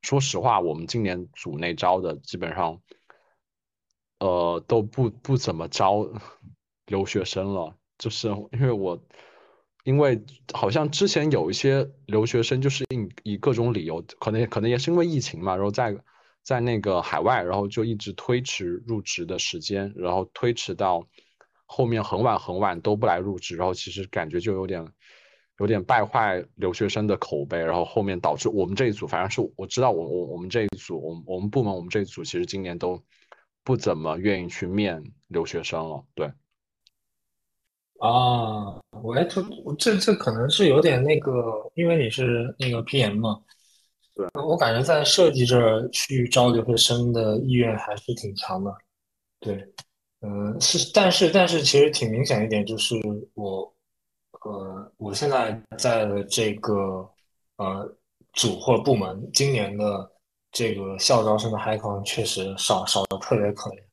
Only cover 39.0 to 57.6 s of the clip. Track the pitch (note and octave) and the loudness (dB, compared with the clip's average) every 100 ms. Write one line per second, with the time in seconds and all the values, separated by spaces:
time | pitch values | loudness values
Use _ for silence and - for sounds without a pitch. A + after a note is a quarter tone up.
39 | A#2 B2 E3+ - F#3+ - - C#3+ - G#3 | -4 0 0 -2 -6 -8 -8 -2 2 2
40 | G#3 G#3 - A2+ B2 - F#3+ C#3 E3 B2+ | 4 2 2 0 2 4 6 8 6 6
41 | C3+ D3+ - B2+ A#2 A2 A2 - E3+ E3 | 4 2 2 0 0 -4 -8 -2 2 4
42 | A#2+ A2 B2+ A#2+ A#2+ - C3 A#2+ A2+ C3+ | 2 0 0 2 -2 -2 -2 -2 0 2
43 | A2 G#2 A2+ G#2+ _ _ _ _ _ _ | 2 2 0 -2 _ _ _ _ _ _
44 | _ - F#2 - D3 E3+ B2+ A2+ C#3 D#3 | _ -8 -6 -4 0 2 4 2 4 4
45 | C#3+ - E3+ C3 B2 B2 A#2 A2 A#2+ - | 4 6 6 6 4 6 6 4 0 -4
46 | - C3+ A#2+ C3 B2 A#2 A2 A2+ - A#2+ | -2 0 2 4 6 4 2 4 4 4
47 | A#2+ A#2 A2 G#2+ C3 B2 A#2 G#2+ - G#2 | 2 2 2 0 2 4 4 2 -4 -8
48 | - A#2+ G#2 G2+ - F#3 F#3+ - _ _ | -6 -6 -6 -8 -6 -4 -6 -8 _ _
49 | _ _ _ _ A2+ F#2+ G2 - - _ | _ _ _ _ -8 -8 -8 -20 -20 _
50 | _ _ G#2+ G2+ G#2 A#2+ - E3 - - | _ _ -8 -4 -4 0 0 2 4 4
51 | F#3+ F3 F3+ F#3 F3 E3 C#3 C#3+ D3+ D3+ | 6 6 6 6 4 4 4 6 6 4
52 | A#2 A2 - A#2+ G#2+ G#2+ G2+ A2 - A2+ | -2 0 2 2 2 0 0 -2 -2 -2
53 | G#2+ G#2 A2+ - G2+ F#2+ - _ _ _ | -2 -6 -8 -10 -6 -6 -8 _ _ _
54 | _ _ _ - - G2+ F#2+ F#2+ G#2 _ | _ _ _ -16 -12 -10 -10 -12 -16 _
55 | G#2+ G2 A2 B2+ A2+ A2 - A2 B2+ A2+ | -8 -2 0 2 0 -4 -10 -2 0 2
56 | G#2+ G2+ G2+ - A2 G#2 - G#2 G2 F#2 | 2 -2 -2 0 0 0 0 0 0 -4
57 | F#2 _ _ _ _ _ | -10 _ _ _ _ _